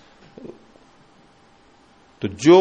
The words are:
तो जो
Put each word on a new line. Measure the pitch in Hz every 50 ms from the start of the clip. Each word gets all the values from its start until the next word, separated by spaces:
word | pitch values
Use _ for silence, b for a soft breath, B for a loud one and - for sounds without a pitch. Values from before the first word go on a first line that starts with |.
| b b b b b - - - 247 - - - - - - - - - - - - - - - - - - - - - - - - - - - - - - - - - - -
तो | - 101
जो | 92 87 127 156 180 190